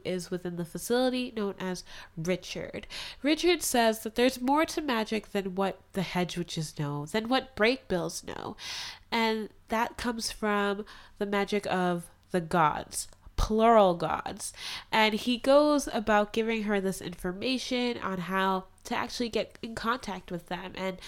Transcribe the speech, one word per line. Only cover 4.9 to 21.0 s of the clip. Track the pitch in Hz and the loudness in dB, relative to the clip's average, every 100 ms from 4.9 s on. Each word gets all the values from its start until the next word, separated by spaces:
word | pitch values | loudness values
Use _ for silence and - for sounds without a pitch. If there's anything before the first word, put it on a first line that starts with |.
| 233 214 220 - | 0 0 -4 -4
than | 202 196 185 | -4 -2 -2
what | 196 - - | -2 -2 -6
the | - | -4
hedge | 175 180 170 - | -2 0 -2 -2
witches | 175 - 151 - | -6 -6 -6 -4
know, | 147 147 147 | -4 -4 -4
than | 220 226 | -2 0
what | 262 277 - | 0 0 2
Brakebills | 214 262 - 185 165 - - | 2 2 -2 -2 -2 -6 -10
know. | - - - - - - - - | -10 -10 -10 -10 -10 -12 -14 -4
And | 233 226 220 208 - - | 0 2 0 -4 -10 -4
that | 226 240 - | -2 -2 -2
comes | 240 226 - | -4 -4 -6
from | - 214 208 202 202 214 - - - | -2 0 2 2 -2 -6 -16 -16 -6
the | 202 | 0
magic | 202 196 208 - | 0 2 0 0
of | 185 180 175 175 - _ | 0 2 0 -4 -16 _
the | 185 | -4
gods, | 165 180 151 - - - - - - - | 2 4 4 2 -6 -8 -10 -14 -6 0
plural | - 214 226 226 190 | 2 6 8 8 8
gods. | 170 165 - - 196 - - - - - | 4 0 -2 -4 -8 -12 -10 -10 -12 0
And | 220 214 | 4 4
he | 208 - 240 | 2 0 0
goes | - 277 302 294 - | 6 6 8 4 0
about | - 214 208 208 | -2 2 2 2
giving | 233 220 226 | 0 0 0
her | 208 202 | 0 0
this | 190 185 | 0 -4
information | - 175 180 185 226 254 - 254 247 240 | -8 -6 -6 -4 -2 -2 -2 0 0 -2
on | - 190 | -4 -4
how | 170 190 190 190 185 - | -2 0 2 0 -4 -14
to | - | -6
actually | 226 240 - 240 | -4 -4 -4 -2
get | 220 - - | -2 -4 -8
in | 233 226 | -10 -4
contact | 220 254 208 185 - | -4 -4 -6 -10 -8
with | 175 - | -10 -8
them | 180 185 - | -8 -8 -6
and | 190 185 | -6 -6